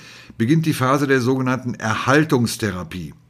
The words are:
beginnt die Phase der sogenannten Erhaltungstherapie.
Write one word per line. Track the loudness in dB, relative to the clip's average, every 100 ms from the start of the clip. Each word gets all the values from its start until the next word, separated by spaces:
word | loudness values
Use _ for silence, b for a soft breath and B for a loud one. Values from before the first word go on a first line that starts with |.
| B B B B
beginnt | 2 2 2
die |
Phase | 0 2 2 2
der | 2
sogenannten | 2 0 0 -2 -4
Erhaltungstherapie. | -6 -4 -2 2 2 4 2 0 -2 -4 -4 -8 -10 -12 -14 _